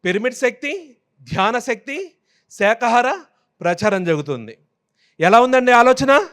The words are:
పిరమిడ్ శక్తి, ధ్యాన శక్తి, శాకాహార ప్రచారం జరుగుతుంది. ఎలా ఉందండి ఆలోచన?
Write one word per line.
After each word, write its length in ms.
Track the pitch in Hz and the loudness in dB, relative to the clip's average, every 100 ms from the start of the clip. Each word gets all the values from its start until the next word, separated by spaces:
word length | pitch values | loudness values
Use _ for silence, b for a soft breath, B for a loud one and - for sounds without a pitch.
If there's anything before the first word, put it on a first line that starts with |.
| 156 | -4
పిరమిడ్ 300 | 185 247 247 | -4 -6 -4
శక్తి, 600 | 254 - 285 381 311 233 _ _ | -6 -4 -10 -10 -14 _ _ _
ధ్యాన 380 | - 208 196 240 | -8 -2 -2 -2
శక్తి, 560 | 240 226 - 294 370 _ _ _ _ | -6 -10 -10 -12 -14 _ _ _ _
శాకాహార 720 | - 202 226 240 240 247 370 302 _ _ _ | -2 -2 0 0 0 0 -6 -12 _ _ _
ప్రచారం 420 | 170 170 208 196 | -6 -2 -2 -2
జరుగుతుంది. 540 | 175 156 147 127 110 110 _ _ _ _ _ _ | -2 -4 -4 -10 -12 -20 _ _ _ _ _ _
ఎలా 220 | 165 226 | 4 4
ఉందండి 300 | 254 254 247 | 4 2 4
ఆలోచన? 560 | 240 247 254 269 277 381 | 4 4 2 2 2 0